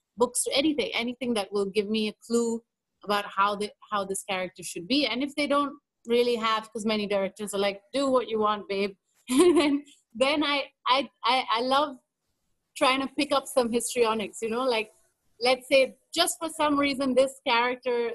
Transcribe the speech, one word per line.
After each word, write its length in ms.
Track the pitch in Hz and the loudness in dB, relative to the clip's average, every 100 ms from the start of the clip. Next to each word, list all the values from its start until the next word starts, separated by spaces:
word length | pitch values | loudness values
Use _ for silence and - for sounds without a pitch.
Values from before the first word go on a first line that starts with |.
| _ 196 | _ -2
books, 280 | 196 - - | -2 0 -2
anything, 360 | 262 302 285 220 | 0 0 0 -2
anything 400 | 220 240 240 240 | -2 -4 -4 -2
that 180 | 214 190 | -2 -2
will 140 | 202 196 | -2 -2
give 220 | 202 202 | -2 -2
me 200 | 220 214 | -2 -2
a 60 | - - | -6 -2
clue 360 | 233 233 226 _ _ _ _ | -2 0 -4 _ _ _ _
about 220 | 196 202 202 196 | -2 -2 -2 0
how 180 | 202 | 0
the, 160 | 202 202 - - | 0 -6 -10 -8
how 120 | 208 | -6
this 200 | 196 190 - | -4 -8 -6
character 340 | 185 180 - | -6 -6 -10
should 260 | 160 180 175 | -14 -10 -2
be. 180 | 285 240 | -2 0
And 160 | 233 | -2
if 120 | 285 302 | -4 -2
they 100 | 277 | 0
don't 280 | 285 185 302 _ _ 233 | 0 -2 -6 _ _ -2
really 280 | 240 240 233 | 2 2 0
have, 320 | 220 220 220 | 0 -2 -4
'cause 120 | 220 214 | -6 -2
many 200 | 214 196 | -2 0
directors 480 | 202 190 - 208 | -2 -2 -6 -6
are 40 | 196 | -2
like, 220 | 202 196 _ | -2 -4 _
"Do 180 | 262 269 | -2 2
what 180 | 254 214 | 0 0
you 100 | 220 | 0
want, 260 | 214 208 190 | 0 0 -4
babe." 280 | 196 202 - _ | -4 -4 -6 _
<laughs> 160 | _ - | _ 0
And 260 | 262 349 311 | 4 6 6
then, 240 | 294 285 - _ _ | 4 0 -6 _ _
then 280 | 220 262 302 | 0 0 2
I, 220 | 285 285 - _ - | 0 -2 -4 _ 0
I, 220 | 262 240 _ | 0 0 _
I, 220 | 226 254 - | 0 0 0
I 80 | 226 | -2
love 360 | 254 269 294 254 _ _ _ _ _ _ _ - | 2 2 0 -4 _ _ _ _ _ _ _ 0
trying 240 | 277 269 | 2 2
to 80 | 262 - | -2 -2
pick 140 | 285 | 0
up 140 | 277 - | 0 0
some 240 | 262 233 | 0 2
histrionics, 680 | 233 - 247 226 220 185 - | 0 -2 0 2 0 -4 -6
you 80 | 226 | -6
know, 140 | 233 | -2
like, 260 | 262 220 214 _ _ _ _ - | 0 -2 -4 _ _ _ _ -4
let's 260 | 240 254 - | 0 0 4
say 280 | 269 254 - _ | 4 4 -2 _
just 220 | 320 349 - | -2 0 -2
for 80 | 320 | -6
some 300 | 320 302 285 | -2 0 2
reason, 360 | 285 262 269 | 0 0 0
this 200 | 247 269 - 269 | 2 2 0 0
character 680 | 233 247 247 254 240 233 | 0 0 -2 -4 -2 -4